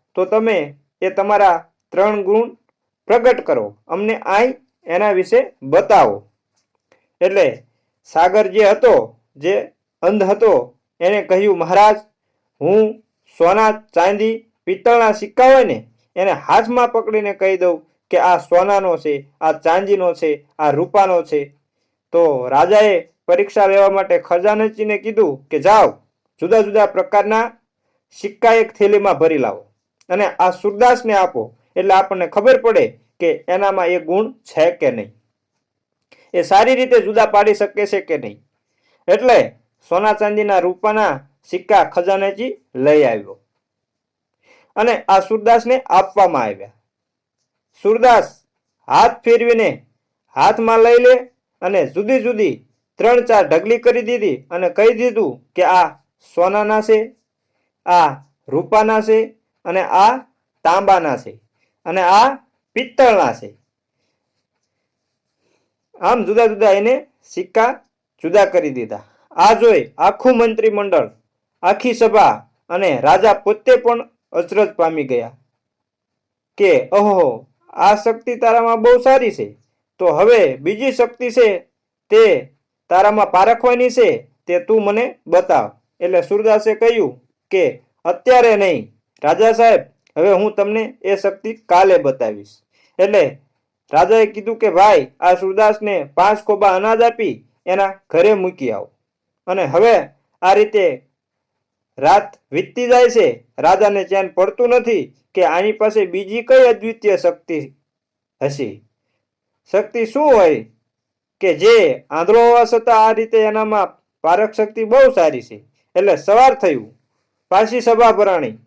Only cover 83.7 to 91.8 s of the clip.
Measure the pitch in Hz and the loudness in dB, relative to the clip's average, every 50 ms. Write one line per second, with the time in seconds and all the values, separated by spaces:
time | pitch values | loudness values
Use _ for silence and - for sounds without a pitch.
83.7 | 247 240 247 247 247 254 226 175 127 113 - _ _ _ _ - 175 175 214 - | 0 2 0 -2 2 2 2 2 0 -4 -8 _ _ _ _ -4 -4 -4 -2 0
84.7 | 220 220 202 202 208 220 247 285 - _ _ 160 170 180 180 - 165 135 107 104 | -2 0 0 0 -2 -2 -4 -6 -8 _ _ 0 0 0 2 2 -2 -2 -2 -4
85.7 | - _ _ _ _ - 175 180 185 170 - - 202 208 214 220 214 214 214 220 | -12 _ _ _ _ -8 -6 -2 -2 -2 -2 0 -4 -2 0 2 0 0 0 -2
86.7 | 214 214 226 233 233 220 170 127 - _ _ _ _ _ _ - 196 185 170 - | -2 0 0 0 0 0 -2 -4 -6 _ _ _ _ _ _ -6 -2 -2 -2 -2
87.7 | - - _ _ _ _ - 170 175 - - 254 254 247 233 226 214 202 196 185 | -4 -8 _ _ _ _ -8 -8 -8 -4 0 2 4 4 4 4 2 2 0 -2
88.7 | 160 113 107 - _ _ _ _ _ _ - 151 170 185 220 226 220 220 233 226 | -2 -4 -8 -14 _ _ _ _ _ _ -2 -2 0 2 2 0 2 4 4 4
89.7 | 208 - - _ _ _ _ _ - 151 170 208 202 190 208 208 208 208 202 202 | 4 2 -2 _ _ _ _ _ -4 -2 0 2 2 2 0 -2 -2 -4 -4 -2
90.7 | 214 226 214 - - _ - 190 196 196 202 196 196 - - 220 226 _ _ - | -2 -6 -6 -8 -12 _ -6 -4 -4 -2 -4 -6 -6 -6 -12 -12 -12 _ _ 0
91.7 | 175 185 | 2 2